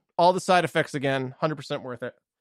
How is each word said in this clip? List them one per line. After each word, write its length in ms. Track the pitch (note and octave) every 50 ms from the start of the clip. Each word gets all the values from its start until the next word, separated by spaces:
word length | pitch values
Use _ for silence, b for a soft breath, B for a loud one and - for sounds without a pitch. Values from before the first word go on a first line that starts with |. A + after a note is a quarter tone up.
| _ _ _ -
All 140 | E3+ F3
the 80 | F#3 F#3+
side 240 | - - F#3 F3 E3
effects 300 | D3 - E3 D3+ - -
again. 400 | C#3+ B2+ C#3 C3+ C3+ C3 C3 C3 -
Hundred 160 | - D#3 D3+
percent 260 | C#3+ C#3 - D3 C3
worth 220 | G#2 C3 B2 - C3
it. 100 | A#2+ - _ _ _ _ _